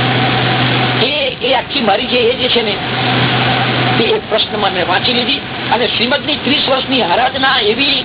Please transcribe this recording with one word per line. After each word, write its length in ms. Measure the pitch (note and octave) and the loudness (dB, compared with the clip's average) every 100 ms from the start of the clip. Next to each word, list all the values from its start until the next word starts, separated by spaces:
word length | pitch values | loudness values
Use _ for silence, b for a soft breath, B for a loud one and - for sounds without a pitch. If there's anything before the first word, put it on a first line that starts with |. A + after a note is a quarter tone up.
| B2+ B2+ B2+ - - B2+ B2+ B2+ B2+ B2 B3 | 0 0 0 0 0 0 0 0 0 0 0
એ, 300 | D4 C4+ - | 0 -2 -2
એ 120 | B3 | 0
આખી 280 | B3 - D4 | 0 0 -2
મારી 240 | G#3+ G3 A#3+ | 2 0 2
જે 120 | B3 | 2
એ 180 | A#3 C4 | 2 0
જે 120 | B3 | 0
છે 140 | A#3 | 0
ને 140 | A3 F#3+ - - B2 B2+ - - B2+ B2 - - C3 - | 0 -2 -4 -2 0 0 0 0 0 0 0 0 0 2
તે 60 | |
એક 260 | D4+ G#3+ - | 2 0 0
પ્રશ્નમાં 440 | G#3+ - G#3+ G3 | -2 0 0 0
મેં 140 | F#3 E3 | 0 0
વાંચી 260 | F#3+ A#3 | 0 0
લીધી 240 | A#3+ A#3+ C#4 - - - | 0 0 -4 -4 -8 -2
અને 140 | A3 A#3+ | 0 0
શ્રીમદની 480 | - A#3+ C#4+ C#4 C#4 | 0 0 0 -2 -2
ત્રીસ 340 | A#3+ D4+ - | 0 0 2
વર્ષની 320 | C4+ - C4 | 0 0 0
આરાધના 580 | F3+ F#3+ B3+ C4+ C4 B3+ | 2 2 0 2 0 2
એવી 440 | G#3 A#3 C#4+ C4+ | 2 2 0 0